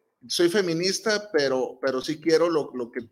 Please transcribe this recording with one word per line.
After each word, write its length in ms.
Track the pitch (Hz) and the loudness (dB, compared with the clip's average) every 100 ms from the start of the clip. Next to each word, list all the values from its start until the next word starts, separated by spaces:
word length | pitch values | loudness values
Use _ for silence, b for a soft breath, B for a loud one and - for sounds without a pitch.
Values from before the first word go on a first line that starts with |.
| _ _ 120 | _ _ -8
"Soy 220 | - 175 | 0 2
feminista, 800 | 208 180 165 190 190 220 208 208 | 2 0 0 -2 -2 -2 -2 -2
pero, 480 | 156 139 131 120 - | 0 0 0 -2 -4
pero 200 | 135 131 | -4 -2
sí 180 | 127 156 | -4 -4
quiero 300 | 160 156 170 | 2 4 4
lo, 220 | 160 131 123 | 2 -2 -6
lo 160 | 120 | -8
que, 100 | 127 113 | -8 -12